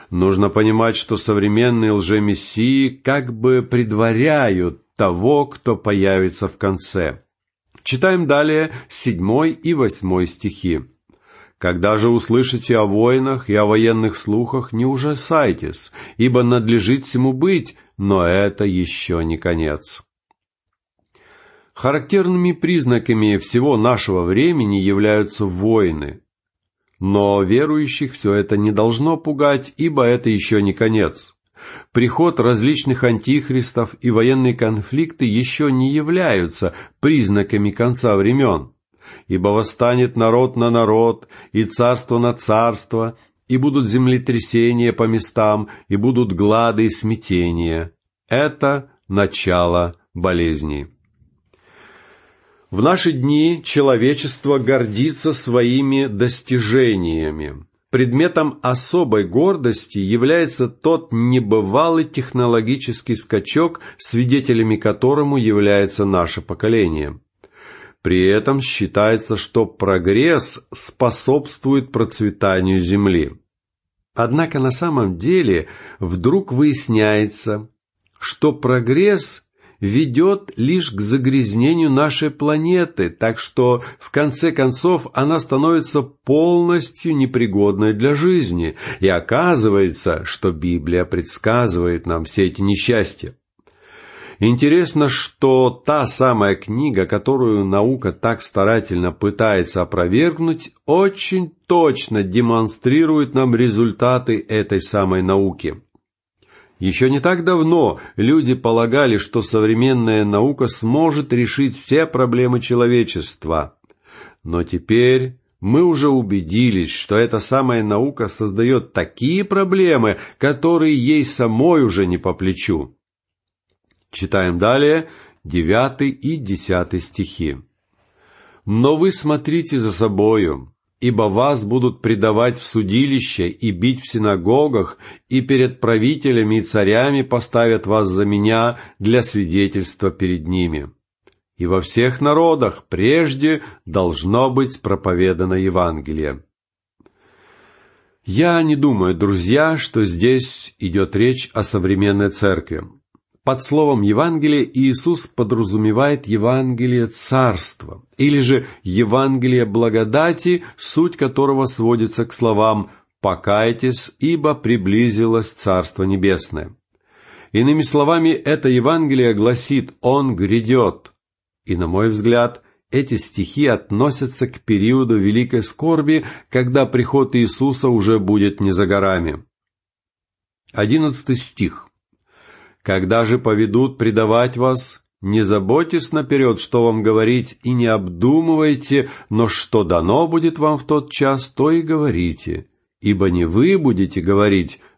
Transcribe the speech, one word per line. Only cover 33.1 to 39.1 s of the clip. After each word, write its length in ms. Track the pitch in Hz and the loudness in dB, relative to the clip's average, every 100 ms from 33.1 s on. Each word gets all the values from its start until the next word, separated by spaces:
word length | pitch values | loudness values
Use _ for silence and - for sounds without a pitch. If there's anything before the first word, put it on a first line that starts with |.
| 113 110 139 127 127 117 - 117 - | 0 0 -2 0 -4 -2 -4 -4 -4
и 80 | 123 | 0
военные 440 | 113 120 131 127 | 2 2 2 2
конфликты 720 | 123 113 107 104 135 160 - | 0 0 -2 -4 -4 -4 -2
еще 460 | 123 107 123 - 147 | -2 0 -2 -2 0
не 220 | 131 131 | 0 0
являются 840 | 147 151 175 175 101 87 - 90 - - _ | 0 0 0 0 0 -2 -4 -6 -6 -16 _
признаками 720 | 143 151 101 101 98 107 101 | 0 2 2 0 0 0 -2
конца 460 | 95 117 123 123 98 | 0 -2 0 2 2
времен. 560 | 98 131 131 85 65 _ _ _ - | 2 2 2 0 -4 _ _ _ -20